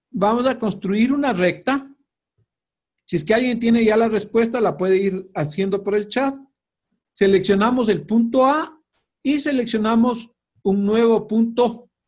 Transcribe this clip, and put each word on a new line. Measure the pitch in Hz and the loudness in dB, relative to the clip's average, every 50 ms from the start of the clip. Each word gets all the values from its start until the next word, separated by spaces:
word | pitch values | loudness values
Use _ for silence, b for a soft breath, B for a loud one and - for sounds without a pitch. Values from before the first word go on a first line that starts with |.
| _ _ | _ _
vamos | - 190 196 208 226 240 247 | -4 -2 0 0 0 0 0
a | 262 247 | -2 -2
construir | 240 226 202 190 - - 185 196 214 233 269 | -2 -4 -6 -6 -4 -4 -2 0 0 0 0
una | 285 285 285 262 214 | 0 0 -2 -2 0
recta. | 175 180 175 175 - - 254 269 277 - - - _ _ _ _ _ _ _ _ _ _ _ _ _ _ _ _ _ _ _ _ _ _ | 0 0 0 0 -2 -4 -4 -4 -4 -4 -10 -20 _ _ _ _ _ _ _ _ _ _ _ _ _ _ _ _ _ _ _ _ _ _
Si | - 175 | -6 -6
es | 160 151 | -4 0
que | - 214 | 0 0
alguien | 240 254 254 240 233 | 0 0 0 -2 0
tiene | 233 233 233 233 226 | 2 2 2 4 4
ya | 214 214 | 4 4
la | 226 226 | 2 2
respuesta, | 226 220 202 - - - 226 233 226 240 247 | 2 0 -2 -4 -2 0 0 0 0 0 -2
la | 220 180 151 | -2 -2 -2
puede | 151 185 190 190 | -2 0 0 0
ir | 190 196 196 185 190 185 - - | 2 0 -2 -4 -6 -8 -8 -6
haciendo | 185 147 147 - 196 190 196 196 196 196 | -6 -6 -4 -4 -4 -4 -2 -4 -4 -2
por | 202 202 | -2 -2
el | 208 202 | -2 -2
chat. | 208 - 247 269 269 269 - - _ _ _ _ _ _ _ _ _ _ _ _ _ | -4 -4 -2 -2 -2 -4 -8 -14 _ _ _ _ _ _ _ _ _ _ _ _ _
Seleccionamos | - - 202 196 196 180 - 208 202 196 214 240 254 254 233 214 | -4 0 2 2 2 2 2 2 2 2 2 2 0 0 0 0
el | 196 151 - | 0 -2 -2
punto | - 214 233 233 233 247 262 254 | -2 0 0 0 2 2 2 2
A | 269 294 311 349 - - _ _ _ _ _ _ _ _ _ | 2 2 0 -4 -8 -12 _ _ _ _ _ _ _ _ _
y | - 262 302 285 | -2 -2 -2 -2
seleccionamos | - 302 277 254 226 - - 214 208 220 233 226 233 247 233 233 - - _ _ _ _ _ _ - | -2 -2 -2 -2 -2 -2 -2 -2 0 2 2 2 2 2 0 -4 -8 -16 _ _ _ _ _ _ -2
un | 196 196 202 202 | -2 0 0 0
nuevo | 202 214 226 233 226 226 214 - | 0 2 2 4 4 2 2 0
punto | - 214 226 226 233 226 240 240 226 - - - _ _ _ _ | -2 0 0 0 0 0 0 0 0 -2 -6 -16 _ _ _ _